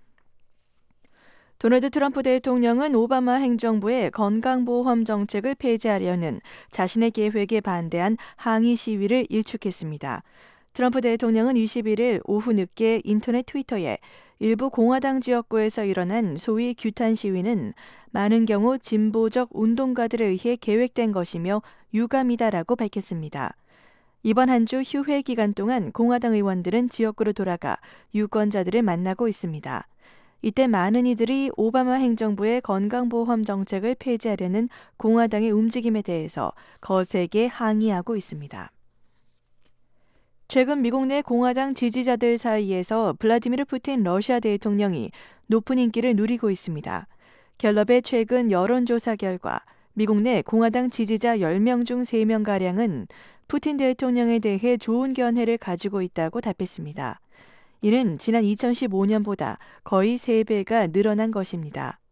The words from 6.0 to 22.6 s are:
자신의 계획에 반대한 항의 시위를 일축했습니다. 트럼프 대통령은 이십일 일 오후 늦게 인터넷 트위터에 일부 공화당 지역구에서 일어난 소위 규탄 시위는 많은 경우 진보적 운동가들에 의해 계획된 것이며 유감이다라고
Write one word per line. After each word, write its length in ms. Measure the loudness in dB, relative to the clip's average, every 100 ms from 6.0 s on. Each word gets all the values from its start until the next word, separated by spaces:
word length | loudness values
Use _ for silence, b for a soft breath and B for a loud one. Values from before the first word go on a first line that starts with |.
| 0 -2 -2 -6 B B B
자신의 400 | -4 -2 2 2
계획에 500 | 2 0 0 0 0
반대한 560 | 0 -4 -2 0 0 0 B B
항의 400 | 0 2 2 2
시위를 520 | -2 -2 2 2 2
일축했습니다. 920 | -2 -2 -6 -6 -4 -6 -8 -8 -10 b b b b b
트럼프 280 | -2 0 2
대통령은 540 | 0 0 2 2 4 2
이십일 440 | 0 -2 -2 0
일 220 | 2 0
오후 280 | 0 -2 2
늦게 520 | 0 0 0 0 0
인터넷 420 | 0 0 0 -2 -2
트위터에 540 | -8 -4 -4 -4 -6 B B B B
일부 320 | 0 0 0
공화당 500 | 2 4 4 2 -2
지역구에서 640 | 0 0 0 0 0 0 -2
일어난 500 | 0 0 0 -2 -2
소위 380 | -2 0 -2
규탄 400 | -2 -6 -2 0
시위는 600 | 0 0 -2 0 -2 -4 -10 B B B
많은 340 | -2 2 4 4
경우 340 | 2 2 0
진보적 680 | -2 0 2 2 0 0 -2
운동가들에 720 | 0 0 2 0 0 -2 0 0
의해 300 | 0 -2 -2
계획된 540 | 0 2 2 0 0
것이며 500 | 0 -4 -4 -2 -2 b b b
유감이다라고 840 | -2 0 0 0 2 0 0